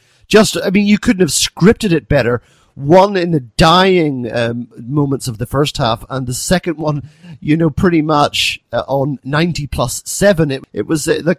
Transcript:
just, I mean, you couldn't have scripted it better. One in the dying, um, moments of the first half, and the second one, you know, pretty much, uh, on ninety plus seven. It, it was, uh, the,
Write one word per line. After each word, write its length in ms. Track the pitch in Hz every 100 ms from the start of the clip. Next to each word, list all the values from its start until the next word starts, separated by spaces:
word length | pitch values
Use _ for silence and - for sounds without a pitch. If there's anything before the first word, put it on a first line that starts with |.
| _ _ -
just, 300 | 208 202 170
I 60 | 196
mean, 160 | 196 208
you 100 | 208
couldn't 240 | - 190
have 80 | 160
scripted 640 | - - - 185 247 208
it 160 | 160 -
better. 320 | 143 117 123 _ _ _
One 400 | - 143 185 202
in 180 | 190 175
the 80 | 160
dying, 920 | 120 - 160 175 190 180 151 131 117
um, 340 | 120 117 120 117 -
moments 500 | 117 147 139 131 123
of 80 | 107
the 80 |
first 320 | 120 139 143 -
half, 260 | 117 117 -
and 180 | 131 127
the 60 |
second 460 | 127 - 180 175 151
one, 320 | 151 147 - _ 175 151
you 180 | 147 160
know, 100 | 165
pretty 320 | - 190 170
much, 580 | 151 147 139 - - - _
uh, 120 | 117 -
on 300 | 139 139 131
ninety 440 | 131 151 175 143 147
plus 360 | - 123 - -
seven. 440 | - 196 165 147
It, 140 | 135 -
it 140 | - -
was, 200 | 156 160
uh, 140 | 139
the, 140 | 147